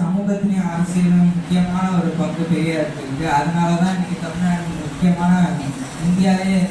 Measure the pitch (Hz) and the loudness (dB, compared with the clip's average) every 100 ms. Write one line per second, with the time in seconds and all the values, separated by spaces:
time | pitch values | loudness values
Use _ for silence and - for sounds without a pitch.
0 | 170 196 202 202 202 190 170 170 180 180 | 0 0 0 0 0 0 -2 -2 -2 2
1 | 175 175 175 175 - 180 180 180 185 175 | 4 4 4 2 0 0 0 0 0 0
2 | 160 160 156 - 160 156 160 160 147 139 | 0 -2 -2 -2 -2 0 0 -2 -4 -6
3 | 135 139 160 - 170 170 170 170 185 185 | -8 -6 0 0 0 0 0 2 0 0
4 | 175 170 165 165 180 170 165 151 151 - | -4 -4 -6 -2 0 0 -4 -6 -8 0
5 | 180 170 175 180 170 139 135 - - - | 0 2 2 4 2 0 -4 -6 -8 -4
6 | 170 185 190 190 190 190 175 | 0 2 4 2 2 2 0